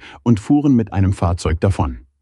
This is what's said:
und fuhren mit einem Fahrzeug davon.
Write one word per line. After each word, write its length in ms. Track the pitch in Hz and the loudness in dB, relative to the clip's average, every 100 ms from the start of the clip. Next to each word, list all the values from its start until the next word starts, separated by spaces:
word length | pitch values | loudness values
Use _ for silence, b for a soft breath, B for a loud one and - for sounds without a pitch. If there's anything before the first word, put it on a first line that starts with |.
| B B | B B
und 160 | 123 110 | 0 0
fuhren 340 | - 147 143 | 2 2 4
mit 200 | 123 107 | 2 0
einem 180 | 101 95 | 0 0
Fahrzeug 480 | 98 90 85 90 85 | 0 -2 -2 -2 0
davon. 460 | 98 - 71 62 - _ | 0 0 -4 -6 -18 _